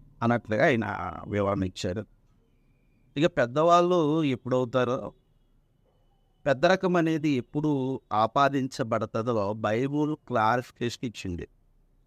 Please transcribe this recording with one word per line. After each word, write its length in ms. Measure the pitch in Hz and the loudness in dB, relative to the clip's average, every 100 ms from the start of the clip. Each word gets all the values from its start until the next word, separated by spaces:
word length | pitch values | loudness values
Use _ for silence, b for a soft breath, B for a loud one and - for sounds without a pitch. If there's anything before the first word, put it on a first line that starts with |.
| - - | -20 -4
అన్నట్లుగా 440 | 117 120 - 110 156 | 0 0 0 0 2
ఆయన 200 | 117 104 98 90 82 - | 2 -2 -6 -8 -10 -6
వివరణ 360 | 101 98 101 | -2 0 0
ఇచ్చారు. 420 | 95 - 98 95 101 _ _ _ _ _ _ _ _ _ _ - | -4 -4 -6 -6 -8 _ _ _ _ _ _ _ _ _ _ -2
ఇక 80 | 170 - | 0 2
పెద్దవాళ్ళు 840 | 120 131 165 175 175 180 147 156 | 0 2 6 6 6 4 2 2
ఎప్పుడవుతారో, 880 | 151 123 123 127 127 127 123 127 - - _ _ _ _ _ _ _ _ _ _ _ _ 147 | 0 -2 0 0 0 0 0 -2 -8 -14 _ _ _ _ _ _ _ _ _ _ _ _ -2
పెద్ద 200 | 131 175 | 0 2
రకం 300 | 190 190 175 | 2 2 2
అనేది 340 | 160 160 151 | 2 0 0
ఎప్పుడు 720 | 135 120 147 151 139 131 131 - | 0 -2 -4 -2 0 -2 -6 -4
ఆపాదించబడతదో 1400 | 104 110 143 139 139 131 - 117 113 110 117 113 117 98 | 0 2 2 2 2 -2 -4 -2 -2 -2 -2 -2 0 -2
బైబిల్ 600 | 110 107 110 135 143 151 156 - | -2 -2 0 0 -2 -2 -4 -4
క్లారిఫికేషన్ 800 | 120 110 123 123 - 120 - 127 | 0 2 0 -2 -6 -6 -6 -8
ఇచ్చింది. 420 | - 95 87 - _ _ _ _ _ | -8 -8 -8 -10 _ _ _ _ _